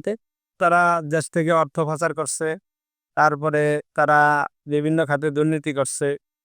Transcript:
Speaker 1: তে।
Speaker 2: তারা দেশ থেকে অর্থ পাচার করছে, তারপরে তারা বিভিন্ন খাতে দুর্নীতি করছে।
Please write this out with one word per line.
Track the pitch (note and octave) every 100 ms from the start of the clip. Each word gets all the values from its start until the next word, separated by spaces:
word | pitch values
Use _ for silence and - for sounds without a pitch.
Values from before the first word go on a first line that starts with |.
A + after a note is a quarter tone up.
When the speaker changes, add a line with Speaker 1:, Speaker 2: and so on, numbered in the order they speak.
| E3+
Speaker 1:
তে। | A3 _ _ _ _
Speaker 2:
তারা | F3 F3 F3 E3+ D3+
দেশ | D#3 C#3+
থেকে | E3+ D#3+
অর্থ | E3 D3+ -
পাচার | D3+ D3+ E3
করছে, | D3+ C#3+ - D#3+ E3 - _ _ _ _ -
তারপরে | D3+ D3 D3+ D3 D3 D3 - -
তারা | D3 D3 D3 D3 - - D3
বিভিন্ন | D3 D3+ D#3+ C#3+
খাতে | C#3+ D3+
দুর্নীতি | C#3+ D#3 D#3 D#3
করছে। | C#3 C3+ - C#3+ C#3+ - _